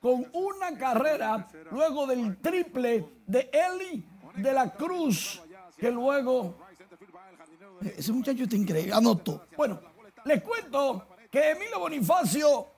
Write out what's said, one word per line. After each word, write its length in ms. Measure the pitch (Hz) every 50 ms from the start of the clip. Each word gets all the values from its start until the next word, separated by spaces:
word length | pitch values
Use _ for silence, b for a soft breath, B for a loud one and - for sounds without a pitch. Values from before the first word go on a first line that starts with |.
con 240 | - 240 254 254 262 - -
una 460 | 349 381 403 392 392 381 359 311 220
carrera 680 | 262 262 240 220 269 311 302 - 226 220 220 220 180 - - 156 160 160
luego 360 | 180 254 311 320 269 294 285
del 320 | 262 254 247 240 214 180 -
triple 680 | - 320 349 359 339 339 - 262 247 233 233 220 165 - - - _
de 240 | - 190 247 - - -
Eli 560 | 294 339 370 370 370 381 370 339 226 165 - - - - - -
de 160 | 180 196 269 269
la 160 | 269 254 185
Cruz, 720 | - - 294 339 370 359 330 285 202 147 - - - - - - - - - - _
que 140 | - - 240
luego, 680 | 247 240 240 269 277 285 262 247 254 254 214 175 175 - - - - _ 185 _ 180 160 196 - - - - - - - - - - - - - - - -
ese 300 | 190 - - 135 202 226
muchacho 320 | 262 226 - 277 233 254
está 120 | 202 226
increíble, 380 | 202 208 175 170 156 165 190 208
anotó. 500 | 220 226 233 214 165 - - 151 - - _ - -
Bueno, 200 | 294 247 190 - - - - - - - _ - 220
les 180 | 254 302 214 -
cuento 640 | - 466 453 427 302 240 277 285 269 240 190 - _ - - - -
que 200 | - 269 302 302
Emilio 300 | 311 359 403 453 466 392
Bonifacio 880 | 349 330 311 285 220 160 330 370 330 180 170 285 302 294 285 - - - -